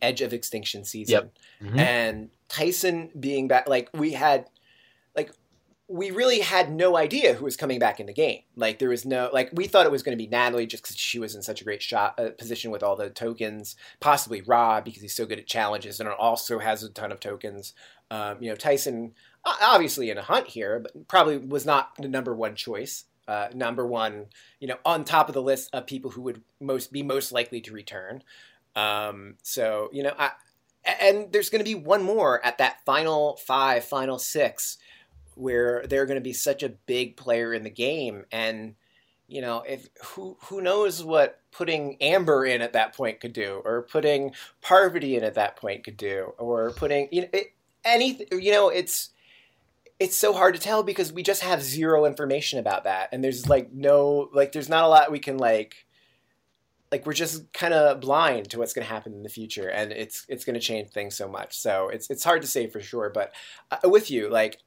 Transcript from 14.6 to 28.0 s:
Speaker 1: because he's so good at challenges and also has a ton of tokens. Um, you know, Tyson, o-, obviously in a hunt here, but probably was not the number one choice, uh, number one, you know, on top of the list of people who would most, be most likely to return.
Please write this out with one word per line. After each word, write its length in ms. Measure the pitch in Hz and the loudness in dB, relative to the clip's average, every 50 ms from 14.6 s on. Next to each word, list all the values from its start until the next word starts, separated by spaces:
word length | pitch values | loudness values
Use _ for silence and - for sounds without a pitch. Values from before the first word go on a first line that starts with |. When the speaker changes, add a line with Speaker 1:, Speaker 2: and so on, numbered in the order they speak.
| 117 113 110 107 | 6 4 4 2
Speaker 1:
because 220 | 107 123 107 98 104 | 0 -6 -14 -16 -14
he's 100 | 101 - | -12 -6
so 140 | - 113 107 | -6 -6 -6
good 100 | 110 104 | -6 -12
at 80 | - | -8
challenges 540 | - - 113 107 104 107 101 98 104 101 - | -6 -4 -2 -2 -2 -2 -4 -6 -10 -10 -8
and 100 | 113 107 | -8 -6
also 480 | 101 95 107 117 117 117 - - 120 107 | -4 0 2 2 2 2 -2 -4 -4 -4
has 240 | 104 113 110 107 | -2 -2 -2 -2
a 80 | 110 107 | -4 -14
ton 220 | 104 - 110 101 | -12 -10 -10 -10
of 80 | 104 - | -10 -10
tokens. 540 | - 104 104 98 - 107 101 101 98 - - _ - - - _ _ - | -10 -10 -10 -10 -10 -12 -14 -12 -16 -18 -18 _ -20 -20 -20 _ _ -12
Um, 280 | 110 110 104 104 104 - | -10 -8 -8 -8 -8 -8
you 80 | 120 113 | -8 -10
know, 60 | 107 | -8
Tyson, 580 | 104 - 156 139 139 - 143 123 113 117 113 _ _ _ _ _ _ - | -4 0 2 2 2 2 -2 -4 -6 -8 -10 _ _ _ _ _ _ -4
o-, 120 | 349 - - | -4 0 4
obviously 480 | 208 233 240 190 165 135 - 139 123 110 | 6 6 6 6 6 4 -2 -4 -4 -4
in 80 | 104 101 | -6 -6
a 60 | 95 | -4
hunt 240 | - 185 254 - - | 0 0 0 0 -2
here, 320 | - 113 104 101 107 117 | -8 -8 -4 -4 -4 -4
but 280 | 110 - - 151 156 - | -6 -10 -16 -18 -10 2
probably 300 | - 185 160 156 147 139 | 6 6 6 6 2 -2
was 280 | 127 135 143 143 127 | -4 -4 -6 -4 0
not 300 | 151 147 139 135 - - - | 2 2 2 2 0 -8 -12
the 100 | 139 139 | -10 -6
number 260 | 131 131 123 127 117 | -4 -4 -4 -4 -4
one 220 | 110 113 107 107 | -4 -4 -6 -6
choice, 480 | - - 117 110 101 127 139 - - - _ _ _ _ - | -8 -10 -8 -8 -8 -8 -10 -12 -14 -14 _ _ _ _ -8
uh, 220 | 107 104 104 104 120 | -6 -6 -6 -6 -6
number 320 | 127 127 117 120 123 123 | -4 -4 -4 -2 -4 -4
one, 420 | 120 120 113 110 110 104 104 104 104 _ - - - _ - | -2 -2 -2 -2 -4 -4 -8 -14 -16 _ -20 -20 -20 _ -14
you 100 | 139 127 | -10 -10
know, 80 | 127 - - | -8 -4 0
on 180 | 160 170 156 143 | 0 0 0 0
top 240 | 135 165 156 151 156 | 2 4 4 4 4
of 60 | 135 | 0
the 100 | 139 127 | -4 0
list 260 | 135 135 131 - - - | 0 0 0 -2 -8 -8
of 120 | 131 123 | -10 -8
people 260 | - 139 131 131 127 | -8 -10 -10 -10 -10
who 100 | - 123 | -12 -10
would 200 | 127 127 117 110 _ _ _ - | -10 -10 -10 -10 _ _ _ -14
most, 340 | 143 135 131 127 127 - 131 | -6 -4 -4 -4 -6 -8 -8
be 100 | 143 143 | -8 -4
most 280 | 139 135 139 135 - | -2 -2 -2 -2 -2
likely 280 | 123 123 120 120 123 117 | -2 -2 -4 -2 -6 -12
to 120 | 113 110 107 | -12 -12 -16
return. 500 | 104 101 - - 92 | -16 -16 -14 -14 -14